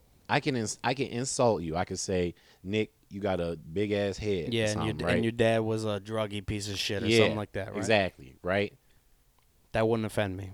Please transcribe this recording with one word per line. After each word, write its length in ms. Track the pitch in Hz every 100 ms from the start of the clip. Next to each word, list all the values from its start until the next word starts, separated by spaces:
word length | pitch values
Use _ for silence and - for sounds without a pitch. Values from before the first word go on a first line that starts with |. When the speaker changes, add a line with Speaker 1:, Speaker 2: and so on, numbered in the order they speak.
| _ _ -
Speaker 1:
I 80 | 139
can 160 | 151 127
ins-, 240 | 107 -
I 100 | 120
can 140 | 135 113
insult 540 | 117 135 - 123 95
you. 140 | 85 82
I 80 | 95
can 120 | 92
say, 360 | - 92 87 - - -
"Nick, 300 | 92 107 107 _ -
you 100 | 98
got 200 | 98 92
a 160 | 85 80
big 340 | 78 87 104
ass 260 | 101 101 92
head," 320 | 104 95 78
or 20 |
Speaker 2:
Yeah, 160 | 117 107
and 20 | 107
your 120 | -
Speaker 1:
something, 100 | 78
Speaker 2:
d-, 80 | 80
Speaker 1:
right? 100 | -
Speaker 2:
and 80 | 117
your 60 |
dad 260 | 117 113 113
was 220 | 110 110 107
a 140 | 101
druggy 440 | 104 110 107 104 95
piece 240 | 107 104
of 80 | 95
shit 240 | - 98
or 40 | 107
Speaker 1:
Yeah, 100 | 113
Speaker 2:
something 180 | 104 107
like 140 | 101
that, 160 | 101 -
right? 80 | 101
Speaker 1:
exactly, 600 | 110 107 92 - 65 -
right? 320 | 90 101 101 - _ - _ _ _ _ _ _ _
Speaker 2:
That 140 | 113 113
wouldn't 180 | 113 107
offend 320 | - 101 92
me, 140 | 95